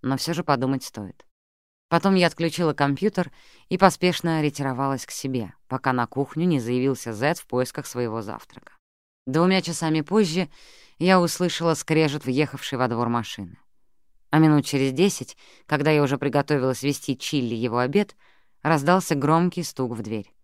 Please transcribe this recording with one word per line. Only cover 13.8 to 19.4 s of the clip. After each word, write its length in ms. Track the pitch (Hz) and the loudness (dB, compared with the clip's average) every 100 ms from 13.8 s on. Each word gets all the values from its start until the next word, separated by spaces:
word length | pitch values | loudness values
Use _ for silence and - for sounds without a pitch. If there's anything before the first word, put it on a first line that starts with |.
| _ _ _ _ _ | _ _ _ _ _
А 100 | 156 | 4
минут 260 | 160 151 143 | 6 4 2
через 260 | 143 135 | 0 0
десять, 460 | 131 196 - - - - - _ | 2 0 0 -12 -16 -20 -20 _
когда 260 | 151 143 | 0 2
я 120 | 151 | 4
уже 140 | 143 139 | 4 0
приготовилась 680 | 139 143 135 147 131 127 | 0 0 0 0 0 0
вести 340 | 139 143 - 127 | -2 -4 -4 -6
Чилли 380 | - 151 120 113 | -2 -2 -2 -2
его 220 | 120 117 | -2 0
обед, 360 | 127 151 208 - _ _ _ _ | 2 2 0 -6 _ _ _ _
раздался 540 | 147 160 139 185 - 143 | 0 0 4 2 2 0
громкий 480 | 143 160 | 2 4